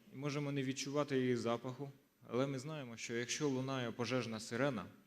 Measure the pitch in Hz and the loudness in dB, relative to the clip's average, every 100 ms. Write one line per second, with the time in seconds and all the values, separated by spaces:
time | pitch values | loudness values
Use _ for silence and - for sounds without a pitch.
0 | - 131 143 143 143 143 131 131 147 143 | -16 -6 -4 -2 0 0 0 -2 0 2
1 | 139 135 127 120 113 117 131 127 139 - | 4 4 4 4 2 0 -2 -6 -8 -12
2 | _ _ 113 117 139 135 127 151 123 113 | _ _ -2 0 0 -2 -6 -8 -8 -10
3 | - 117 120 - 147 131 131 131 117 107 | -4 -2 0 0 2 2 0 0 -2 -2
4 | 117 127 113 110 - 117 143 110 87 - | 0 0 0 -4 -4 0 2 0 -4 -12